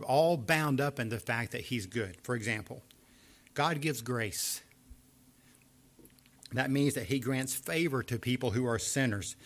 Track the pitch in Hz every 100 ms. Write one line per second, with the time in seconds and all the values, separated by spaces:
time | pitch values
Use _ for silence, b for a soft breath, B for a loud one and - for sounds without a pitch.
0 | - 139 165 165 107 156 151 131 143 135
1 | 113 117 - 117 117 120 - 120 92 117
2 | 95 90 - 120 107 107 104 123 - -
3 | B B B B B - 156 156 156 123
4 | 117 123 107 - - - - - - -
5 | - - - - b b b _ - -
6 | - - - - - 123 135 139 143 131
7 | 110 135 123 131 131 - - 165 170 135
8 | 110 117 123 123 123 110 123 113 - 139
9 | 131 101 90 -